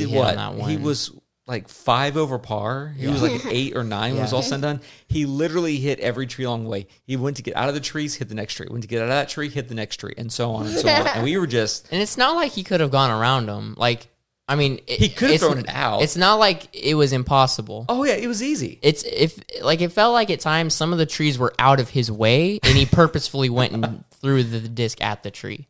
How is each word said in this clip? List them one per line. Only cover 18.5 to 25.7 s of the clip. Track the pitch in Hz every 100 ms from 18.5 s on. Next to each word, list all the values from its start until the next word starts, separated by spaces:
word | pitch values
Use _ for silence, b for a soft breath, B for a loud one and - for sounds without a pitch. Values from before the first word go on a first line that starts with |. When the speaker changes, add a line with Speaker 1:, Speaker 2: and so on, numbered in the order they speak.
| 285 131 -
Speaker 2:
It's, | 147 151
if, | - - 160 - - -
like, | 131 165
it | 175
felt | 214 226
like | 240 202
at | 160
times | 160 156 165
some | - 160
of | 175
the | 156
trees | - 151 127
were | 123 -
out | 131 135
of | 117
his | 135 113
way, | 107 110 131 175 214
and | - 135
he | 139
purposefully | - 165 156 - 135 131
went | 120 123
and | 113 117 110 -
Speaker 1:
<laughs> |
Speaker 2:
threw | - 135 135
the, | 117 113
the | 113
disc | 117 113 -
at | 104 104
the | 101
tree. | - - 107 143